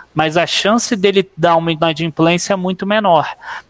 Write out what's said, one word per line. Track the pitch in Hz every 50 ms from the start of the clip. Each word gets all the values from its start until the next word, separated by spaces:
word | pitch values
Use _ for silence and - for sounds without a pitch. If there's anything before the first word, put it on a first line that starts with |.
| - _
mas | _ 151 156 160 156 175
a | 165 147
chance | - - - 196 220 240 - - 247
dele | 196 180 202 196 196 185 - _ -
dar | 165 170 165
uma | 165 165 165
inadimplência | 160 151 170 165 156 147 165 165 - - 160 165 175 175 - - 202
é |
muito | 185 180 185 185 - 196
menor. | 196 208 220 214 190 170 151 135 - - - - - - - - _